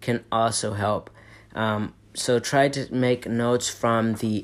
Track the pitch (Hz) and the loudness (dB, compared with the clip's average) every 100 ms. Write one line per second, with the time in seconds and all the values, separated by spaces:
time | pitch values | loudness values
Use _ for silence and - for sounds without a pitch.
0 | - 117 - 113 113 113 107 101 101 104 | -4 -4 -2 0 0 0 -4 -2 -2 -2
1 | - - - - - - 110 107 107 - | -6 -20 -20 -20 -12 -4 -2 0 -4 -10
2 | - - - 120 - 139 139 135 123 127 | -16 -8 0 0 2 4 4 2 -4 0
3 | 123 123 - 117 120 123 - - 117 113 | 2 0 0 0 2 0 0 -2 0 2
4 | 113 107 110 107 | 0 0 -2 -2